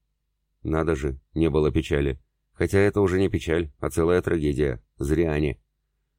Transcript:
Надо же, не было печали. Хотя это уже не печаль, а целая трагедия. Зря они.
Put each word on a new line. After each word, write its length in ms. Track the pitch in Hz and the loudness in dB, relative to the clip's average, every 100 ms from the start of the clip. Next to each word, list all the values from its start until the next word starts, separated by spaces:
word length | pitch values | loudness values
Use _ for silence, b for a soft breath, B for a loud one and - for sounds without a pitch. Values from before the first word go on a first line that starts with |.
| _ _ _ _ _ _ | _ _ _ _ _ _
Надо 320 | 78 78 80 73 | -4 -2 0 -2
же, 240 | 71 67 _ | -4 -8 _
не 160 | 80 80 | 0 2
было 200 | 76 76 | 2 2
печали. 500 | 78 - 71 69 65 _ _ _ | 0 0 0 -2 -4 _ _ _
Хотя 260 | - 85 98 | -4 0 2
это 220 | 101 104 | 2 2
уже 200 | 95 92 | 2 2
не 80 | 95 | 0
печаль, 440 | 82 82 82 78 - | -2 -2 -2 -4 -6
а 120 | 71 | -4
целая 300 | 87 82 90 | 0 2 2
трагедия. 600 | - 85 73 67 71 58 _ - | 0 -2 0 0 -2 -4 _ -8
Зря 320 | 71 78 82 | -2 0 0
они. 300 | 73 73 - _ _ _ _ _ | 0 -2 -4 _ _ _ _ _